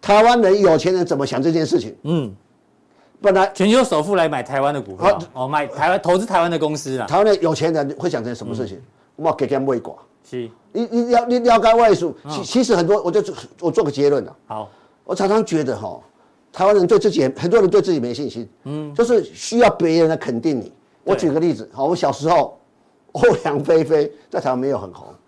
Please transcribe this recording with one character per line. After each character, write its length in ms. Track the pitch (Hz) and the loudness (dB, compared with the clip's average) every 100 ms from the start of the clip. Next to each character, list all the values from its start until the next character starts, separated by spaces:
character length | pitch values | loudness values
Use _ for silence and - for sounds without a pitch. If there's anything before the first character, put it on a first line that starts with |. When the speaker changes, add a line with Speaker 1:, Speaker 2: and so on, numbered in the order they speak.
Speaker 1:
台 200 | - 208 | 4 6
湾 180 | 226 240 | 6 6
人 180 | 208 202 | 4 4
有 160 | 190 156 | 4 4
钱 160 | - | 2
人 140 | 185 175 | 0 0
怎 100 | 147 | -2
么 100 | 139 | -2
想 160 | 123 | -2
这 80 | 143 | 0
件 140 | 165 | 0
事 140 | 160 339 | 0 -2
情？ 160 | 110 - | -2 -12
Speaker 2:
嗯。 320 | 147 165 123 98 _ _ _ _ _ _ _ _ | -4 -4 -4 -12 _ _ _ _ _ _ _ _
Speaker 1:
本 100 | 208 | 2
来 180 | 190 190 | 2 0
Speaker 2:
全 160 | - 196 | 0 2
球 120 | 233 | 4
首 200 | 240 156 | 2 0
富 140 | 151 196 | 0 0
来 120 | 160 | 0
买 140 | 147 | -2
台 180 | 123 139 | -4 -2
湾 140 | 139 | -2
的 60 | 147 | -2
股 140 | 101 | -8
票， 200 | 92 180 | -2 0
Speaker 1:
啊。 40 | 202 165 | 0 -4
Speaker 2:
哦， 160 | 135 131 | -8 -4
买 180 | 151 139 | -4 -4
台 220 | 135 156 | -4 -2
湾， 100 | 190 | 0
投 160 | 170 180 | 2 0
资 80 | 226 | 2
台 140 | 190 | 0
湾 100 | 170 | 0
的 80 | 170 | 0
公 180 | 151 151 | -2 -4
司 220 | 143 131 | -6 -6
啊。 80 | 104 | -2
Speaker 1:
台 100 | 170 | 2
湾 80 | |
的 100 | 214 196 | 2 2
有 180 | 165 | 0
钱 180 | 156 160 | 0 -2
人 240 | 160 139 - | -2 -4 -4
会 120 | 170 | -4
想 120 | 160 | -4
成 120 | 113 | -6
什 120 | 117 123 | -10 -10
么 80 | |
事 120 | 117 113 | -8 -8
情？ 100 | 95 | -10
Speaker 2:
嗯。 480 | - _ _ - | -20 _ _ -6
Speaker 1:
我 80 | 165 | -4
给 140 | 233 135 | -2 -2
他 120 | 139 | -2
们 80 | 135 | -2
喂 140 | 123 | -4
寡。 140 | - - _ _ _ | -6 -18 _ _ _
Speaker 2:
是。 220 | 127 117 - _ | -12 -12 -16 _
Speaker 1:
你， 160 | - 233 | -8 -4
你 220 | 233 240 | -2 0
了-， 100 | 240 240 | 0 2
你 100 | 247 | 0
了 200 | 240 226 | 2 4
解 140 | 220 | 4
我 140 | 226 226 | 4 4
的 60 | |
意 20 | |
思？ 180 | 180 170 - | 4 0 -8
Speaker 2:
嗯。 60 | 143 | -10
Speaker 1:
其-， 120 | 147 | -10
其 200 | - 240 | -2 0
实 100 | 254 | 2
很 120 | 196 170 | 2 2
多， 140 | 208 | 0
我 80 | 175 | 2
就， 220 | 175 202 160 - _ | -2 -2 -8 -16 _
我 100 | 170 | -4
做 120 | 190 | -2
个 80 | 165 | -2
结 200 | 135 143 | 0 0
论 160 | 143 95 | 0 -4
啊。 100 | - _ | -16 _
Speaker 2:
好。 240 | 110 104 _ _ _ | -12 -12 _ _ _
Speaker 1:
我 100 | _ | _
常 120 | 180 196 | -4 0
常 140 | 214 | 0
觉 200 | 214 165 | 0 -2
得 100 | 135 | -4
哈， 240 | 110 101 67 - _ _ _ _ | -6 -8 -14 -20 _ _ _ _
台 140 | - 190 | -2 2
湾 80 | |
人 120 | 208 180 | 4 4
对 120 | 208 | 4
自 120 | 202 | 2
己 100 | 165 | 0
也， 120 | 131 - | -2 -2
很 100 | 175 | 0
多 120 | 220 | 2
人 100 | 190 | 4
对 100 | 202 | 2
自 120 | 185 | 2
己 80 | 160 | -2
没 120 | 120 | -2
信 160 | 120 139 | -6 -8
心。 180 | - 110 _ | -10 -14 _
Speaker 2:
嗯。 280 | - 147 151 | -12 -10 -10
Speaker 1:
就 80 | 143 | -2
是 200 | 233 233 | 2 2
需 340 | 151 - - 233 | 0 -12 -6 2
要 120 | 233 | 2
别 300 | - 165 165 | 2 0 2
人 80 | 160 | 2
来 60 | 160 | 0
肯 220 | - 117 | -4 -4
定 200 | 160 135 | -2 -4
你。 60 | |
Speaker 2:
对。 80 | 95 _ _ _ | -6 _ _ _
Speaker 1:
我 100 | - | -4
举 160 | 190 170 | 0 0
个 100 | 143 | 0
例 140 | 170 | 0
子， 120 | 123 113 | -2 -8
好， 140 | - 135 | -4 -2
我 100 | 175 | 0
小 160 | 143 | -2
时 160 | 135 151 | -2 0
候， 300 | 170 135 - _ _ _ _ _ | 2 0 -6 _ _ _ _ _
欧 100 | - 240 156 | 2 2 2
阳 140 | 165 143 | -2 -4
菲 220 | 143 165 | 2 2
菲 300 | 160 156 147 - _ | 4 0 0 -6 _
在 100 | 185 | -6
台 120 | 143 | -4
湾 80 | 127 | -2
没 100 | 135 | -2
有 100 | 123 | -4
很 140 | 95 | -6
红。 140 | - - - | -16 -20 -20